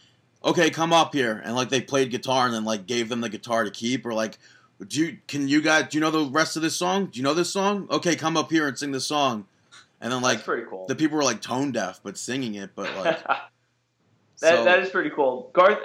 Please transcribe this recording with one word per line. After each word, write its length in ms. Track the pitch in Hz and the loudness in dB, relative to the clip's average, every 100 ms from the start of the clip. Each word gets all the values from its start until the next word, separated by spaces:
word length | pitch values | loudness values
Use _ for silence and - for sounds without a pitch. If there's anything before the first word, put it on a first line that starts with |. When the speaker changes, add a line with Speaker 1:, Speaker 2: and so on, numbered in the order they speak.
| _ _ _ _ | _ _ _ _
Speaker 1:
Okay, 260 | - - 160 | 0 2 2
come 220 | 151 165 | 2 4
up 200 | 165 151 | 4 4
here." 280 | 139 120 107 | 2 0 -2
And, 120 | 73 123 | -4 -2
like, 140 | 120 | 0
they 120 | 131 | -2
played 300 | - 139 131 | 0 0 0
guitar 340 | 120 - 131 123 | -2 0 2 2
and 80 | |
then, 120 | 113 110 | 0 -2
like, 200 | 107 90 | -4 -2
gave 240 | 120 113 | -2 -2
them 120 | 120 | -4
the 80 | 117 | -4
guitar 340 | 101 123 113 | -8 -2 0
to 80 | 104 | 0
keep. 340 | - 117 131 120 | -4 -4 -4 -2
Or, 80 | |
like, 240 | 110 110 - - - _ - 98 | -2 -4 -6 -20 -20 _ -20 -6
"Do 140 | 123 | -2
you, 180 | 165 - - | -2 -4 -8
can 200 | 143 139 | -4 0
you 140 | 147 | 2
guys, 260 | 156 156 143 | 4 2 2
do 80 | 151 | 0
you 40 | |
know 100 | 156 | 0
the 140 | 156 139 | 0 0
rest 260 | 147 156 165 | 0 0 -2
of 40 | |
this 140 | 156 - | -4 -2
song? 320 | 180 196 190 | 0 0 -2
Do 100 | 117 | -2
you 60 | |
know 100 | 139 | 0
this 180 | 160 175 | 0 0
song? 360 | 196 196 202 170 | 0 0 -2 -2
Okay, 260 | 151 175 139 | -2 0 0
come 200 | 160 160 | 0 0
up 140 | 143 | 0
here 160 | 160 147 | 0 0
and 100 | 120 | -4
sing 140 | 147 | -6
this 160 | 131 - | -4 -2
song." 400 | 151 135 110 98 _ _ - - _ | 0 0 0 -8 _ _ -20 -20 _
And 100 | 117 | -6
then, 100 | 127 | 0
Speaker 2:
That's 140 | 127 113 | 2 0
Speaker 1:
like, 100 | - | -2
Speaker 2:
pretty 180 | 127 - | -4 -6
cool. 160 | 95 117 | -10 -6
Speaker 1:
the 80 | 127 | 0
people 220 | 151 151 | 0 2
were, 60 | |
like, 180 | 135 107 | 2 0
tone 300 | 123 123 143 | -4 -4 -2
deaf 300 | 113 92 - | -4 -6 -8
but 140 | 101 95 | -12 -10
singing 380 | - 131 120 104 | -8 -6 -6 -8
it, 160 | 98 - | -10 -10
but, 180 | 92 98 | -8 -2
like, 200 | 160 - | -2 -2
Speaker 2:
<laughs> 140 | - - - _ _ _ _ _ _ _ _ - | -2 -6 -6 _ _ _ _ _ _ _ _ 0
That, 140 | 156 170 | 4 6
Speaker 1:
so 60 | 175 | 6
Speaker 2:
that 140 | 185 | 4
is 100 | 185 | 4
pretty 220 | 185 151 | -2 -2
cool. 380 | 151 135 127 - | 0 0 0 0
Garth, 240 | - 208 208 | 6 6 4